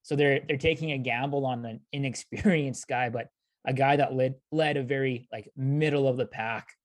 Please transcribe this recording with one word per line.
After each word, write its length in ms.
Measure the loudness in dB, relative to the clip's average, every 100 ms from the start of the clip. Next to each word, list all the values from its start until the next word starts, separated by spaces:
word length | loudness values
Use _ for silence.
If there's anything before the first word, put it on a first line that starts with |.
So 160 | -2 2
they're, 240 | 4 2 0
they're 120 | 0
taking 340 | 0 0 -4
a 60 | -4
gamble 480 | -2 -2 -2 -2 -2
on 180 | -4 -8
an 140 | -12 _
<laughs> 40 |
inexperienced 920 | -4 -4 -6 -10 0 2 4 0 -6 -4
guy, 200 | -2 -2
but 180 | -4 -10 _ _ _
a 100 | -4
guy 220 | 2 4 4
that 180 | 2 2
led, 200 | 0 -2 _
led 240 | 0 0 0
a 80 |
very, 460 | -2 0 0 -4 -8
like, 180 | -14 -12 -4
middle 540 | 0 2 2 4 2
of 80 | 2
the 80 | -2
pack 480 | -4 -4 -6 -10 _